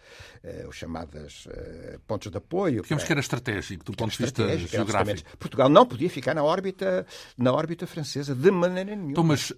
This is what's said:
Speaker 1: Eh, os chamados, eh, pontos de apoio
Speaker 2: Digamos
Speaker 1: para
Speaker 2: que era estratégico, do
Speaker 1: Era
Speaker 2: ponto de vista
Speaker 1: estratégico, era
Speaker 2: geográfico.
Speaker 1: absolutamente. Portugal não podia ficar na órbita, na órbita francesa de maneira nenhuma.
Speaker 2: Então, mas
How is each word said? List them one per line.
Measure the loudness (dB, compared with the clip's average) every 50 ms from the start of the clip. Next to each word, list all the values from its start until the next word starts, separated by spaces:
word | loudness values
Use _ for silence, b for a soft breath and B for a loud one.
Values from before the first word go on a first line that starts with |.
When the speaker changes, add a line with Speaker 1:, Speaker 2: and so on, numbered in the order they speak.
| B B B B B B B B B
Speaker 1:
Eh, | -14 -12 -12 -12
os | -14 -14
chamados, | -12 -12 -10 -10 -10 -10 -12 -14 -16 -16 -18 -18 -20 -18 -16
eh, | -14 -14 -14 -14 -16 -16 -16 -18 -18 -14 -8
pontos | -8 -6 -6 -6 -8
de | -10
apoio | -10 -8 -4 -2 0 0 0 0 0
Speaker 2:
Digamos | -2 -2 -2 0 0
Speaker 1:
para |
Speaker 2:
que | 0 0
era | 0
estratégico, | 0 -2 -4 -4 -2 -2 -4 -4 -4 -6 -10 -10 -10
do | -8 -6
Speaker 1:
Era |
Speaker 2:
ponto | -4 -4 -4
de | -2
vista | -2 -4 -2 0 0
Speaker 1:
estratégico, | 0 0 0 -2 -4 -2 -2
era | -2 0
Speaker 2:
geográfico. | 0 2 0 2 0
Speaker 1:
absolutamente. | -2 -6 -8 -14 -14
Portugal | -12 -12 -2 2 6 8 10
não | 10 10 10
podia | 8 4 -2 -2 -2
ficar | -2 -2 -2 -2 0
na | 2 2
órbita, | 2 0 0 -2 -6 -6 -4 -2 -2 -2 -2 -4 B B B B B B
na | 0 2 2 2
órbita | 2 0 -2 -6 -8 -10
francesa | -10 -8 -8 -8 -6 -6 -6 -6 -4 0
de | 4 4 4
maneira | 6 6 4 2 0 -2 -6 -6 -8
nenhuma. | -8 -6 -4
Speaker 2:
Então, | 0 2 4
mas | 4 4 2 0 -4 -6